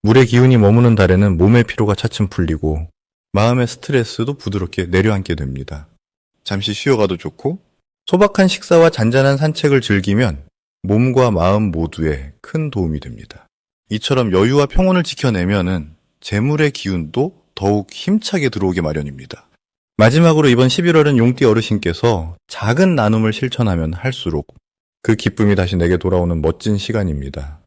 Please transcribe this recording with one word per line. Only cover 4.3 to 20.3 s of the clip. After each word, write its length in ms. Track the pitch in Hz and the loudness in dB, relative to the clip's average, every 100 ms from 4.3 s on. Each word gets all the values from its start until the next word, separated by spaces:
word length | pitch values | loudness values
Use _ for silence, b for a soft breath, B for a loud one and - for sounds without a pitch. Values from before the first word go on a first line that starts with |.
부드럽게 520 | 143 - 98 90 - 87 | -6 -6 -6 -6 -6 -2
내려앉게 500 | 92 107 101 92 80 | 2 2 -2 -4 -6
됩니다. 500 | 67 65 67 73 73 _ _ _ _ _ | -6 -10 -12 -16 -18 _ _ _ _ _
잠시 320 | - 98 104 | -10 -6 -6
쉬어가도 420 | 104 143 120 101 90 | -4 0 0 0 -2
좋고 440 | 78 _ 139 185 _ _ _ _ - | -8 _ -8 -8 _ _ _ _ -4
소박한 420 | 180 202 202 190 | 0 2 2 0
식사와 420 | - - 170 165 | 0 0 2 2
잔잔한 460 | 156 113 131 135 139 | 2 0 2 2 0
산책을 440 | 156 151 147 139 | -2 -2 0 0
즐기면 640 | - 101 95 101 120 71 - _ _ _ | 2 -2 0 0 0 -4 -14 _ _ _
몸과 480 | 92 107 127 127 123 | -2 0 2 2 2
마음 400 | 92 87 104 107 | 2 2 2 0
모두에 600 | 80 82 - 80 71 69 _ | -4 -6 -4 -4 -4 -10 _
큰 320 | - 160 156 | -10 -6 -6
도움이 260 | 104 85 76 | -4 -4 -6
됩니다. 480 | 65 55 - - _ _ _ _ _ | -10 -18 -20 -20 _ _ _ _ _
이처럼 420 | 107 - 127 113 | -8 -2 -2 2
여유와 340 | 92 110 139 143 | 2 2 2 2
평온을 380 | - 185 180 | 2 2 0
지켜내면은 920 | 165 - 131 101 87 101 90 92 76 _ _ _ | -2 -4 -2 -2 0 -2 -2 -4 -8 _ _ _
재물의 540 | - 104 127 151 147 | -6 -4 -2 0 -2
기운도 720 | - 98 90 78 120 160 _ _ | -2 -6 -6 -4 -4 -4 _ _
더욱 320 | - 98 104 95 | -4 0 0 -4
힘차게 560 | - - 214 - 185 135 | -10 -4 -2 -2 -2 -2
들어오게 320 | 104 95 90 | -2 -2 -2
마련입니다. 680 | 80 76 71 65 65 - _ _ _ _ _ - | -4 -4 -8 -14 -18 -20 _ _ _ _ _ 2
마지막으로 500 | 110 147 170 | 2 4 4